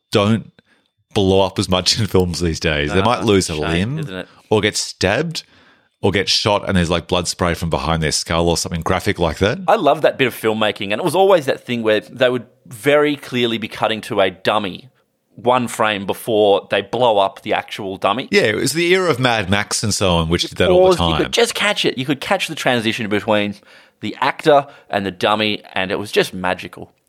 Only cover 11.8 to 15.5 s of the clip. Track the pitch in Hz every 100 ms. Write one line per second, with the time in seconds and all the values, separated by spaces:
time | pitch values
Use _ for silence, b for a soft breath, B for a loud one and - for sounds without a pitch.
11.8 | 110 107 - 120 123 123 107 _ - 120
12.8 | 143 147 147 143 - 123 120 113 104 -
13.8 | 110 110 - 104 95 90 - 104 98 92
14.8 | - _ _ _ _ - 113